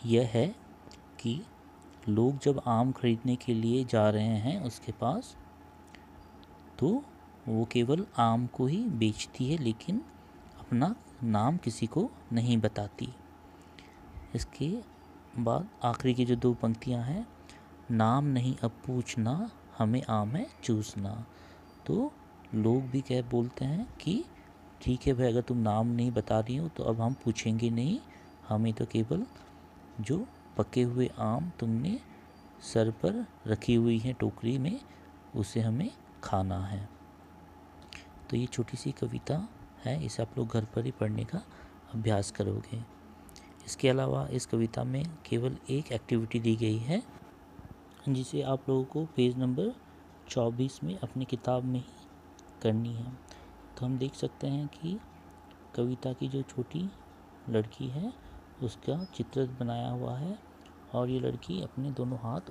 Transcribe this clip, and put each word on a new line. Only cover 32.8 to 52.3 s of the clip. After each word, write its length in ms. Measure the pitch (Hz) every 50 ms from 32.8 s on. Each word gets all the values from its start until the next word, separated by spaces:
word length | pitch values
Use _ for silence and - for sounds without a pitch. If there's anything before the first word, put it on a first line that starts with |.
| 110 110
पर 360 | - - - 160 208 233 240 - - - - 117
रखी 280 | 110 - - - 120
हुई 240 | 117 117 117 117 113
हैं 160 | 110 131 127
टोकरी 420 | - 110 107 104 - - 117 127 135
में, 240 | 127 156 208 277 - - - - - - - - - - -
उसे 260 | 117 104 - - 117
हमें 300 | 110 113 110 120 175 247 - - - - - - -
खाना 420 | - - 98 95 95 92 95 95
है।" 240 | 98 101 98 101 101 - - - - - - - - - - - - - - - - - - - - - - - - - - - -
तो 80 | - 117
ये 80 | 123
छोटी 320 | 123 - - 117 - - 120
सी 140 | - 143
कविता 560 | 131 - - 120 117 123 - - 135 160 202 226 - - - - - - -
है, 200 | 123 127 156 151
इसे 160 | 123 - -
आप 160 | 117 113 - 131
लोग 100 | 123 113
घर 180 | - 117 110
पर 200 | 113 - 110 117
ही 60 | 127
पढ़ने 340 | 123 - 110 107 107 110 113
का 160 | 113 - 180 - - - - - - - - - - -
अभ्यास 360 | 113 110 110 110 98 101 -
करोगे। 520 | - - 101 98 101 104 107 - - 113 113 - - - - - - - - - - - - - - - -
इसके 240 | - - - - 135
अलावा 380 | 127 135 131 131 135 135 139 139
इस 180 | 131 127 -
कविता 380 | - - 117 113 113 - 123 123
में 340 | 127 127 135 147 170 160 151 -
केवल 320 | - 120 117 120 131 131 - - -
एक 220 | 131 139 156 -
activity 480 | 123 110 - - 127 113 113 110 - 120
दी 160 | 113 117 110
गई 220 | 110 117 110 107 110
है, 260 | 113 123 165 220 262 - - - - - - - - - - - - - - - - - - - - 143
जिसे 320 | 135 127 127 - - 143
आप 280 | 139 131 135 131 - -
लोगों 160 | 135 131 131
को 200 | 131 - 151 160
page 320 | 160 - - 123 123 123 127
number 380 | 131 127 127 135 180 220 254 - - - - - - - - - - -
चौबीस 540 | - 131 117 117 117 120 131 135 - - -
में 160 | 156 190 185
अपनी 260 | - 113 - 131 131
किताब 380 | - - 120 - - 127 127 123
में 160 | 127 127 123
ही 280 | 123 - - - - - - - - -